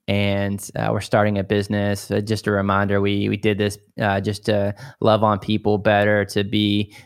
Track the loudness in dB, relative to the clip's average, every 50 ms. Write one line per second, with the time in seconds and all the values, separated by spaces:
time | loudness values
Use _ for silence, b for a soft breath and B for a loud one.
0 | _ -2 0 0 0 0 0 0 -2 -2 -4 -6 -8 -8 -6 -4 -2 -2 -2 -2
1 | -2 0 2 2 2 2 0 -2 -2 0 0 -2 0 0 -2 -2 0 -2 -2 -4
2 | -4 -4 -4 -2 -2 -2 -4 -2 0 0 0 0 2 2 2 2 2 2 0 0
3 | 0 0 0 0 0 -2 -2 0 0 0 0 0 0 -2 -2 -6 _ _ _ -2
4 | 0 0 0 0 -2 -2 -4 -4 -2 0 0 0 0 -2 -4 B B B B _
5 | 2 2 4 4 4 2 0 0 -2 -2 -2 0 0 0 0 2 2 2 4 4
6 | 4 2 2 0 0 -2 -2 -4 -2 0 0 0 2 2 2 0 -2 B B B
7 | B